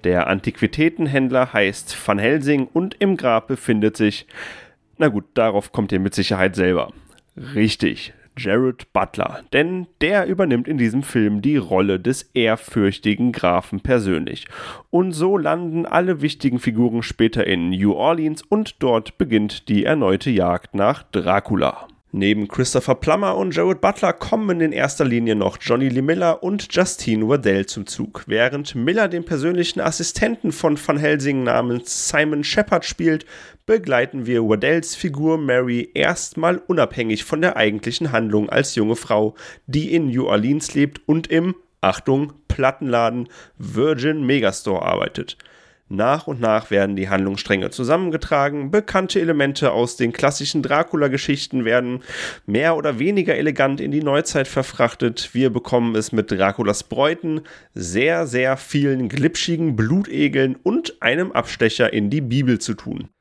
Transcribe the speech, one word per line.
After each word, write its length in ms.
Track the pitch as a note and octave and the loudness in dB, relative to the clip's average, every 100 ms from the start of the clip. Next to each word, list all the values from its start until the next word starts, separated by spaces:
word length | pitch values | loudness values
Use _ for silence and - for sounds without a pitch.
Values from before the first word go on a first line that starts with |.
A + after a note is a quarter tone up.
der 240 | F2 F2+ - | 2 0 0
Antiquitätenhändler 1300 | G2 - - G#2+ - D#3+ E3 D#3 C3+ C3 B2+ B2+ | -2 -4 -2 -2 2 0 0 -2 0 0 0 0
heißt 420 | A2 G2 G2+ - - - | 2 0 -2 -10 -10 -2
Van 140 | G2+ | 0
Helsing 480 | G#2+ D3+ C#3 C#3+ C3 | 2 2 2 0 0
und 220 | E3 F#3+ - | -2 -2 -2
im 160 | G3+ F#3 | 0 0
Grab 320 | B2+ A2+ - | 2 0 0
befindet 480 | C3 - A2 G#2+ - | -6 0 2 2 2
sich, 320 | G#2+ - - - - - - _ _ _ | 0 0 -12 -16 -16 -18 -20 _ _ _
na 100 | D#3 | 0
gut, 180 | G2+ - - | 0 -4 0
darauf 360 | A2+ G2+ - | 2 2 -2
kommt 200 | - G2+ | -4 0
ihr 80 | F#2+ | 0
mit 160 | G2 - | 0 0
Sicherheit 400 | F#2+ G2 F#2+ F#2 | 0 2 2 2
selber. 360 | F2+ F2+ B1 - - _ _ - | 2 2 -2 -10 -20 _ _ -20
Richtig, 760 | B2 C3+ A2 - F#2+ - - - _ - | -8 0 2 2 -2 -2 -12 -18 _ -8
Jared 560 | G#2+ A2 C3 B2 - | 0 2 2 -2 -4
Butler, 480 | - F#2 - F#2+ - - | -2 -2 -4 -6 -6 -2
denn 360 | C3+ E3 F#3 F3 _ | 0 0 -2 -8 _
der 260 | D3+ G3+ F3+ | 0 0 0
übernimmt 440 | F#3 D3 A#2+ B2+ | 0 2 0 0
in 80 | D3+ | 0
diesem 260 | A#2 B2 | 0 0
Film 380 | C#3 B2 G#2 G#2 | -2 2 2 2
die 160 | A#2+ D3 | 0 0
Rolle 420 | F2 F#2 G2 F#2+ | 0 0 2 0
des 320 | F#2 C3 - | 0 -4 -4
ehrfürchtigen 1000 | C3 A2+ A2 - A#2+ G2 G2 G#2+ G2+ A#2+ | 0 2 0 -2 2 2 2 -2 2 0
Grafen 480 | A2+ F2+ F2 - G2 | 2 2 0 -2 -8
persönlich. 680 | - B2+ G2 E2+ - - - - - - - | 0 0 2 -2 -2 -10 -14 -16 -16 -16 -2
Und 220 | E3+ F#3 | 0 0
so 260 | D#3+ F3+ G3 | 0 2 2
landen 480 | D3+ E3 F3 D#3+ E3 | 2 -2 -2 -4 0
alle 360 | - F3+ D#3+ | 0 0 0
wichtigen 380 | D3 - C#3 A#2+ | -2 0 0 0
Figuren 440 | B2+ A2 A#2+ A2+ | -2 2 2 0
später 420 | A2+ - A2+ A2+ F#2 | -4 2 2 2 0
in 260 | F#2 F2 | 0 0
New 200 | F#2 G2+ | 2 2
Orleans 500 | E2 C3 E3+ D#3 D#3+ | 2 2 2 -2 -4
und 400 | - G#3+ G#3+ - | -2 -2 -2 -2
dort 360 | C3+ A2+ G#2+ - | 2 2 0 -4
beginnt 500 | C3 A2 G#2 - - | 2 2 2 -4 0
die 160 | G#2 | 2
erneute 460 | G2 D#3 G#2 F#2+ - | 2 2 2 2 2
Jagd 460 | G#2+ F2 F2+ - G2+ | 2 2 0 -4 0
nach 280 | G2+ C#3+ - | 2 0 -2
Dracula. 800 | G2+ F2 G2 - G2+ C2 - - _ _ | -2 2 0 0 0 0 -2 -14 _ _
Neben 360 | G2 G2 G#2 G#2 | -2 2 2 0
Christopher 460 | - B2+ C3 - B2+ | -2 0 0 0 -2
Plummer 420 | - D#3+ G3 F#3+ | 2 0 0 0
und 180 | F#3+ D#3 | -2 0
Jared 240 | F3 F#3 | 0 2
Butler 320 | F3+ G3+ F#3 | 0 2 0
kommen 480 | - - A3+ G#3+ F3 | -2 -2 -2 0 2
in 140 | D#3+ | 0
erster 320 | B2+ C#3 - C#3+ | 2 -2 0 2
Linie 280 | A#2+ A#2 | 2 2
noch 240 | G#2+ F#2+ - | 2 0 -2
Johnny 260 | - A#2+ C3+ | 0 2 2
Lee 140 | B2 | 0
Miller 420 | C3+ E3+ F3 - | 0 2 2 0
und 240 | F3+ G3+ - | -2 -4 -2
Justine 560 | - F#3 - - A2 A2 | 0 0 -2 -2 0 2
Waddell 380 | C#3+ A2+ G2 G2 | 2 2 0 0
zum 180 | - G2 | -6 -10
Zug. 380 | - A2 - - | -8 -8 -10 -4
Während 480 | G#2+ B2 C#3+ C#3+ C3 | 0 0 0 -6 -2
Miller 320 | B2+ G3+ G3+ | 0 2 0
den 160 | F3 | -2
persönlichen 560 | E3+ D#3 D3+ F3+ F3 - | -4 -2 0 0 -2 -2
Assistenten 720 | - D#3+ E3+ - A3+ A3+ E3+ | -4 -2 -6 -2 -2 -2 -4
von 260 | D3+ E3 D3 | 0 0 0
Van 200 | - D3 | 0 0
Helsing 460 | D3 D3+ C#3 C3+ | 2 2 0 0
namens 680 | B2+ A#2+ A#2+ A#2+ - - - | 2 2 0 -4 -4 -6 -2
Simon 340 | D3+ D3+ D3 | 0 2 0
Shepard 400 | C#3+ - G#3 F3+ | -2 -2 2 0
spielt, 420 | - - E3 D#3 - - - - - | -2 -2 0 0 -4 -20 -20 -18 0
begleiten 600 | A3 F3 B2+ C3 C#3 A#2 | 0 2 0 0 -4 0
wir 180 | A#2+ | 2
Waddells 500 | A2+ A2 B2+ E3 D#3 | 4 2 4 0 -2
Figur 440 | - F3+ C#3 D#3 D#3+ | -6 -4 0 0 0
Mary 520 | C#3+ B2+ B2+ A#2+ - | 2 0 2 -2 -4
erstmal 640 | C#3+ D3 F3 - - E3 F3+ | 0 0 0 -6 -2 0 0
unabhängig 640 | - F3+ B2 - A2+ G#2+ | 0 2 2 0 -2 -2
von 160 | - D#3 | -2 0
der 160 | F3 - | 0 2
eigentlichen 560 | A2 G#2 A#2 A#2+ D#3+ | 2 2 -4 -4 -2
Handlung 380 | A#2 A2+ G#2 G#2 | 0 2 0 2
als 260 | A2 C#3 - | 0 0 0
junge 220 | G#2+ A#2 | 0 -2
Frau, 380 | - G#2+ G#2+ - - - - | 0 0 0 -4 -20 -20 -4
die 280 | C3+ D#3 | -4 0
in 140 | E3+ D3 | 0 2
New 180 | A#2+ B2 | 0 0
Orleans 480 | G#2 A2+ D3 - | 0 2 0 -2
lebt 260 | C#3+ C#3+ - - | 0 0 -2 -2
und 220 | D#3 D#3+ | 0 2
im, 280 | D#3+ F3 F3+ _ _ | 0 0 -4 _ _
Achtung, 540 | F#2+ - - C3+ C#3+ - _ | 0 0 0 0 0 -8 _
Plattenladen 800 | - C3 C3+ C#3 A#2+ A#2 A#2+ A#2+ - - _ | 0 0 0 -2 2 2 -2 -8 -14 -20 _
Virgin 680 | G2+ G#2+ D3 D3 C#3 D#3 B2+ | -6 0 0 2 0 -2 0
Megastore 560 | C#3+ G#2+ G2+ - F#2 | 2 2 -2 -4 -2
arbeitet. 560 | - G1+ - - - - - - _ _ _ | 0 -2 -2 -6 -12 -12 -20 -20 _ _ _
Nach 320 | G2 A2+ D3+ - | -2 0 0 -2
und 140 | C3 | -2
nach 320 | A#2 G#2+ - | 0 0 2
werden 240 | G2+ G2 G2 | 0 0 -2
die 140 | F#2+ | -2
Handlungsstränge 600 | G2 F#2+ G2 - G2 F#2+ | 0 0 -4 -2 -2 -2
zusammengetragen, 1040 | - B2 E3 F#3 D#3+ - D3 C#3 D3 C#3 | -4 0 0 0 -4 -2 0 0 -2 -2
bekannte 480 | G#3 G#3 G3 F#3 G3 | -2 0 -2 0 0
Elemente 540 | E3 D3+ C#3 C#3 C#3 | 0 2 0 2 0
aus 240 | A2 A#2+ - | 2 0 0
den 160 | A#2 | -2
klassischen 500 | - C3+ C#3 C#3+ D#3 | 2 0 0 -4 -2
Dracula-Geschichten 1040 | C3 D3 E3 D#3+ C#3+ C3+ - C#3 - C3 A2+ | 0 0 0 0 0 0 -2 -4 -2 -2 2
werden 340 | A#2+ B2 B2+ - - - - - | 2 0 -6 -8 -10 -10 -12 -2
mehr 320 | G#2+ D#3 E3 | 0 2 2
oder 200 | D#3 A#2 | 0 0
weniger 380 | D#3 G3+ E3+ D3 | 0 0 0 0
elegant 460 | D3+ C3+ C3+ C#3 | 0 2 0 0
in 100 | D3 | -2
die 100 | C#3+ | -2
Neuzeit 460 | D3+ C#3 - D3+ C3+ | 0 0 0 -2 -2
verfrachtet. 840 | - C3 - A#2 - B2 A#2 - | -2 -4 0 -2 2 -2 -2 -6
Wir 160 | A#2+ C3 | 0 0
bekommen 440 | A#2 - B2 A#2 A2 | 0 0 0 2 0
es 160 | G#2+ | 0
mit 180 | A2 G#2 | 0 0
Draculas 520 | F#2+ G2 G2+ G#2 G#2 | 2 2 2 -2 -2
Bräuten, 580 | - A2+ C#3+ E3+ E3 D#3 D3+ - _ | -4 0 0 0 -4 -6 -6 -20 _
sehr, 520 | - F2+ F#2+ C#3+ E3+ D#3 | -12 -4 0 2 0 0
sehr 300 | A#2+ B2+ C3 | 0 0 0
vielen 540 | - D3 C#3+ C3 A#2+ | -2 0 2 0 -2
glitschigen 680 | C3+ D#3 E3 - E3 E3 A2+ | 0 0 0 -4 0 0 0
Blutegeln 800 | A2 F3 G3 C#3 D3 C#3 C3+ C3 | 2 2 0 0 0 2 0 0
und 380 | F3+ B3 E4 - | -2 -2 -4 -4
einem 320 | A2+ C#3+ F3+ | -2 0 0
Abstecher 580 | - A#2 - A#2 - A2+ | -2 -4 0 0 2 0
in 180 | G#2+ G#2 | 2 0
die 120 | C#3+ | -2
Bibel 380 | C3 B2+ B2+ A#2 | 0 0 2 0
zu 140 | - | -2
tun. 360 | G#2+ - - F2+ _ | -8 -8 -10 -12 _